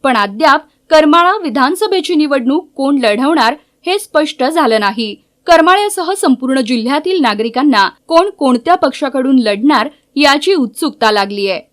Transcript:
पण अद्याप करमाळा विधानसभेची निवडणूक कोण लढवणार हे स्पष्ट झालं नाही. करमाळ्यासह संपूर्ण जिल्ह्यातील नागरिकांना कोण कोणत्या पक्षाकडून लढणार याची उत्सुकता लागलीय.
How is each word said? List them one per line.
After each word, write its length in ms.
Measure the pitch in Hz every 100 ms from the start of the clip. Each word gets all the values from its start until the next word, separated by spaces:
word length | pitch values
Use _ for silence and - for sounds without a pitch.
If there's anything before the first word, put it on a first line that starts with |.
पण 140 | 269 240
अद्याप 440 | 202 208 311 294 302 _ _
करमाळा 460 | 311 311 330 349 415
विधानसभेची 720 | 339 233 262 370 427 381 311 330
निवडणूक 520 | 302 277 240 294 - -
कोण 220 | 269 285
लढवणार 520 | 233 208 269 320 226 294 _ _ -
हे 120 | 392
स्पष्ट 440 | - 311 302 -
झालं 360 | 254 330 277 220
नाही. 340 | 202 208 220 202 _ _ -
करमाळ्यासह 640 | 330 320 381 415 392 330
संपूर्ण 480 | 392 349 247 262 262
जिल्ह्यातील 600 | 220 240 226 285 330 370
नागरिकांना 680 | 254 208 233 240 294 220 190 - _
कोण 220 | 330 392
कोणत्या 460 | 392 269 247 240 349
पक्षाकडून 640 | 285 - 277 269 262 262
लढणार 500 | 220 202 269 277 254 _ _ -
याची 380 | 285 285 294
उत्सुकता 580 | 370 240 - 320 - 220
लागलीय. 480 | 208 196 202 196 180 -